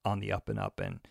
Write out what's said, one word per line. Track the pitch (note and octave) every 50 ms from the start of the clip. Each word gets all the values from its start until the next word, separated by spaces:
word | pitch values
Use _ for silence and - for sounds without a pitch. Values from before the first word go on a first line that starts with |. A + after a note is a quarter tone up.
| -
on | G2 G#2 G2
the | G2+ G2+ F#2+
up | F#2+ - -
and | G#2 G2+
up, | G2 G2 - -
and | G1+ - - - - -